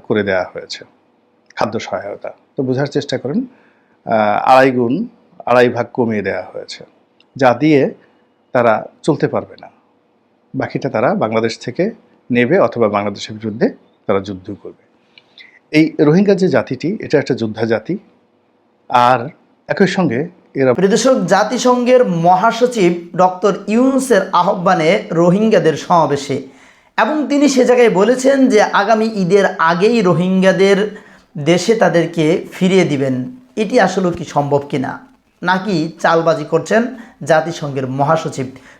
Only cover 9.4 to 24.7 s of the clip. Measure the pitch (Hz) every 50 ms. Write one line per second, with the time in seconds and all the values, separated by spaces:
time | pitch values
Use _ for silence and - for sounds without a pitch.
9.4 | 92 95 95 - - - _ _ _ _ _ _ _ _ _ _ _ _ _ _
10.4 | _ _ - 131 120 - - 131 - 135 - 110 117 143 196 208 127 107 113 113
11.4 | 110 113 - - - - - - 175 220 226 - _ _ _ _ _ - 123 120
12.4 | 123 120 165 196 143 113 - 120 117 104 101 101 101 104 101 98 - - 110 107
13.4 | 110 110 104 117 165 269 269 - _ _ _ _ _ - 101 98 98 101 101 92
14.4 | - - 101 - - 95 - _ _ _ _ _ _ _ _ _ _ _ _ -
15.4 | - - _ _ _ _ - 156 160 151 - - 160 147 151 185 208 196 202 180
16.4 | 190 180 135 120 107 - 135 - - 151 214 - - 120 - 143 127 - 135 107
17.4 | 113 107 107 - 117 113 113 104 - - 175 214 - _ _ _ _ _ _ _
18.4 | _ _ _ _ _ _ _ _ _ - - 123 123 123 131 120 117 151 - _
19.4 | _ _ _ _ _ - 151 - 202 175 - - 180 156 113 123 156 180 - _
20.4 | _ _ - 135 135 131 120 - 180 196 214 226 - 262 262 220 190 156 190 190
21.4 | - - 262 240 - 254 247 247 247 233 254 247 247 190 175 165 165 175 185 185
22.4 | 214 226 - - 247 - - 220 185 175 180 175 - - - - 185 185 185 -
23.4 | - 202 185 - - - 214 233 254 262 269 254 - - 220 190 190 - - 170
24.4 | 175 196 208 185 170 190